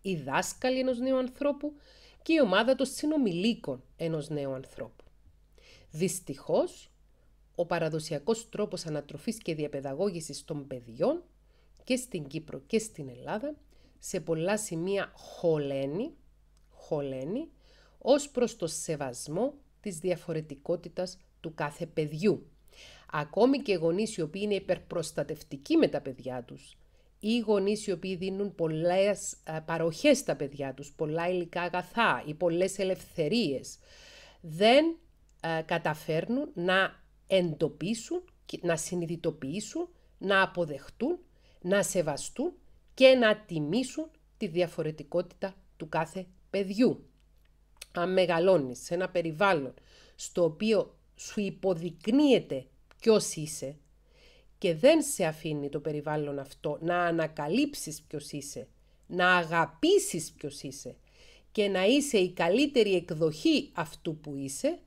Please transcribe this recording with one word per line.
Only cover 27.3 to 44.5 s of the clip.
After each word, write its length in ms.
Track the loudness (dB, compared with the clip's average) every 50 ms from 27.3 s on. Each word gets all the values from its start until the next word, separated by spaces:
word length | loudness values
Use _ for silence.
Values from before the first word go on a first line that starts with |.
| 0 0
γονείς 480 | 2 2 2 2 4 2 0 0 -2
οι 60 | -4
οποίοι 240 | -4 -4 -4 -6 -6
δίνουν 380 | -4 -4 -4 -2 -4 -4 -6 -2
πολλές, 800 | -2 -2 -2 0 0 2 2 4 4 4 2 2 -2 -4 -12 -12 -12 _
ε, 140 | -8 -8 -8 -6
παροχές 540 | -4 -2 0 0 -2 -2 4 6 6 6 6
στα 180 | 4 -2 -2
παιδιά 380 | -2 -4 -8 -6 -8 -8 -8 -8
τους, 180 | -10 -14 -18
πολλά 360 | -8 -6 -4 -4 -2 -2 0 0
υλικά 340 | 0 -2 -4 -4 -4 -4
αγαθά 600 | -4 -2 -4 -4 -6 -4 0 2 4 4 2 0 -2
ή 80 | -8 -4
πολλές 440 | 0 0 2 2 2 0 0 0 -2
ελευθερίες, 1000 | -2 -2 -2 -4 -6 -12 -4 -2 0 0 2 2 2 0 -2 -4 -6 -12 -18 -18 _ -20 -20 -20 -20 -20 -20 -20 -20 -20 -20 _
δεν, 560 | -16 -12 -2 4 6 8 8 8 6 4 -2 -4 -14 -20 _ _ _ _ _ _
ε, 220 | -6 -4 -2 -2
καταφέρνουν 880 | -2 -2 -4 -2 0 -2 -4 -4 -4 -2 0 0 0 0 -2 -2 -4 -6 -6
να 460 | -4 0 2 4 4 2 2 -2 -12 -20 _ _ _ _
εντοπίσουν, 960 | _ 2 2 2 2 0 0 -2 -2 -2 -4 -4 -4 -4 -6 -6 -6 -6 -8 -8 -10 _ _ _
και 120 | -14 -12 -4
να 140 | 0 0 0
συνειδητοποιήσουν, 1120 | 0 -2 -4 -4 -4 -4 -4 -6 -2 -2 -4 -4 -4 -8 -6 -6 -6 -8 -6 -6 -6 -8 -8 -10 -20 -20 _ _ _
να 240 | 0 2 4 4
αποδεχτούν, 760 | 4 4 2 -4 -4 -4 -4 -12 -12 -18 -6 -4 -2 -2 -2 -4 -6 _ _ _ _ -20 -20 _
να 200 | -2 0 2 2
σεβαστούν 680 | 2 2 0 0 0 0 -2 -4 -8 -10 -6 -4 -6 -6 -6 -10 _ -20 -20 -20 _ _ 4
και 140 | 8 8 10
να 280 | 10 8 6 4 2
τιμήσουν 720 | 2 -2 -6 -4 -4 -2 0 0 0 -2 -2 -6 -8 -10 -10 _ _ _ _ _
τη 100 | _ -8
διαφορετικότητα 1080 | -4